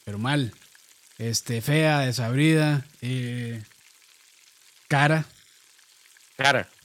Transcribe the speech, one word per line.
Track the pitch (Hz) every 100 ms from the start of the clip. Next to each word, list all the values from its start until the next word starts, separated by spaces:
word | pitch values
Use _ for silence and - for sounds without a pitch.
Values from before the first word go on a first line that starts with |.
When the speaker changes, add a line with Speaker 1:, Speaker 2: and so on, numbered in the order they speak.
Speaker 1:
pero | - 101
mal. | 117 147 123 - - - _ _ _ -
Este, | 113 113 - 117
fea, | 110 151 156 147
desabrida, | 131 117 113 131 156 160 151 143 127 -
eh, | 123 131 123 120 120 117 104 _ _ _ _ _ _ _ _ _ _ _ -
cara. | 143 147 156 151 - _ _ _ _ _ _ _ _ - -
Speaker 2:
Cara. | 135 131 92 _